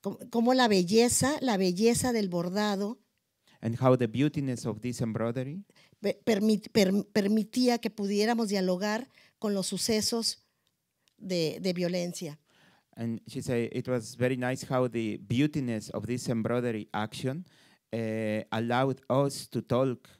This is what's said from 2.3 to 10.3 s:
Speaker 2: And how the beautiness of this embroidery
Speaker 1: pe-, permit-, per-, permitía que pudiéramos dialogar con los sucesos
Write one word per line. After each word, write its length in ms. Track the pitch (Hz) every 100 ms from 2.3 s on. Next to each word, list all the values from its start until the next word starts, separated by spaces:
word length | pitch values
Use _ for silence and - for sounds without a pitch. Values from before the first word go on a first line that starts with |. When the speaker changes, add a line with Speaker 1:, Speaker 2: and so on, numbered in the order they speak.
| 175 175 190 214 196 202 247 _ _ _ _ _ _
Speaker 2:
And 160 | 113 113
how 200 | 131 127
the 100 | 120
beautiness 580 | 113 147 147 135 120 123
of 140 | 104
this 200 | 123 120
embroidery 640 | 117 107 113 120 127 175 202 _ _ _
Speaker 1:
pe-, 140 | 202 -
permit-, 440 | - 208 220 214 -
per-, 340 | 226 190 202 -
permitía 680 | 226 196 220 208 254 247 240
que 120 | 233
pudiéramos 580 | 214 202 202 214 233 220
dialogar 600 | 202 185 180 208 214 269 _ - _
con 140 | 214
los 120 | 196 185
sucesos 800 | 190 - 214 208 233 220